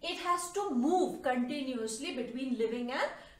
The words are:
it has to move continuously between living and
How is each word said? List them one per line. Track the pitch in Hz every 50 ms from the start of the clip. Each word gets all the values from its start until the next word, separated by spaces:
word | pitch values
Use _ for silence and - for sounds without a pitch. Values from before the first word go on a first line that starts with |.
| -
it | 330 349 -
has | 349 359 349 349 - - -
to | 403 415 415
move | 285 240 240 302 359 370 320 - - - -
continuously | - 233 247 247 247 294 294 269 262 254 226 220 220 - - 285 339 277
between | 254 233 - 233 254 269 262 240 214
living | 226 220 226 247 247 240
and | 262 311 453 - - - - - - -